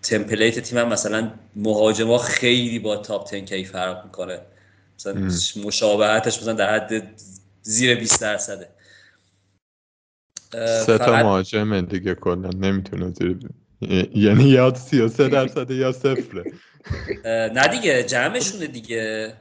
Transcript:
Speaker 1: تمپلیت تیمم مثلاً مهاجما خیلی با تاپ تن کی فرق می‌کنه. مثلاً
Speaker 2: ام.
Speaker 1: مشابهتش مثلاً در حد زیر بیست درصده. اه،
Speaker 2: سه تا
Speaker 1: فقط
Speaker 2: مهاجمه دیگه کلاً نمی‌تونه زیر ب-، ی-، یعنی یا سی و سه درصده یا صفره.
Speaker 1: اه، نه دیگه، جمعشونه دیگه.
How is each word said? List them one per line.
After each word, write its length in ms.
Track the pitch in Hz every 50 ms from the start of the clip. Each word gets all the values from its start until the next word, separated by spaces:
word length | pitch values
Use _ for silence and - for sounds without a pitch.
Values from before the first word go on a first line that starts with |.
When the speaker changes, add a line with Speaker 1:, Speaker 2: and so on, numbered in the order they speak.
| -
Speaker 1:
تمپلیت 560 | - 117 107 101 104 110 104 110 117 113 -
تیمم 280 | - - 123 120 120
مثلاً 440 | 120 110 98 - 104 107 107 113 110 - - - - _
مهاجما 600 | 104 104 107 107 107 107 110 110 104 113 113 117
خیلی 640 | 120 98 - - - 127 123 123 127 120 120 113 117
با 180 | 101 107 104
تاپ 320 | 104 104 - 107 98 - -
تن 100 | 104 101
کی 260 | 95 95 101 95 92
فرق 400 | 92 - 92 90 92 92 90 -
می‌کنه. 340 | 98 - - 90 90 90 87 - - _ _ _ _ _ _ _ _ _ _
مثلاً 140 | - 101 98
Speaker 2:
ام. 160 | 98 95 92 90 85 - - - 107 101
Speaker 1:
مشابهتش 760 | 104 101 - 113 107 104 104 107 104 107 113 117 120 107 -
مثلاً 120 | 107 113 113
در 220 | 107 101 98 107
حد 380 | 107 107 - 110 107 98 95 - - - - - - _ _ _ _
زیر 340 | _ 107 110 113 127 127 120
بیست 260 | 110 113 110 - -
درصده. 480 | 113 107 104 104 - - 101 92 90 - _ _ _ _ _ _ _ _ _ _ _ _ _ _ _ _ _ _ _ _ _ _ _ _ _ _ _ _ _ _ _ _ _ - _ _ -
اه، 300 | 117 113 117 117 113 110
Speaker 2:
سه 140 | 110 113
تا 80 | 107 120
Speaker 1:
فقط 200 | 127 117 131 113
Speaker 2:
مهاجمه 560 | 107 98 95 95 - - 107 107 107 107 95
دیگه 340 | 90 87 101 95 87 98 87
کلاً 340 | - - 92 87 90 92 92
نمی‌تونه 640 | 90 95 95 98 98 98 95 - - 92 90 90
زیر 220 | 87 - 92 90 92
ب-، 140 | 90 - - - _ _ _ _ _
ی-، 280 | - 87 98 92 90 - -
یعنی 300 | 104 104 104 104 104 131
یا 300 | 139 135 127 127 131 127
سی 260 | - - - - 131
و 80 | 113 113
سه 180 | 110 - 143
درصده 480 | 127 139 139 131 131 - 151 127 123 131
یا 160 | 127 135 131
صفره. 540 | 127 131 - 139 135 127 - - - 92 87 - - - _ _ _ _ _ - - - - - - - -
Speaker 1:
اه، 240 | 113 113 113 113 110
نه 180 | 110 127 135
دیگه، 360 | 156 - 254 226 180 139 123 120
جمعشونه 640 | - 131 123 123 156 214 247 233 196 208 208 165
دیگه. 680 | 147 131 120 110 110 117 113 110 110 110 110 110 110 117 -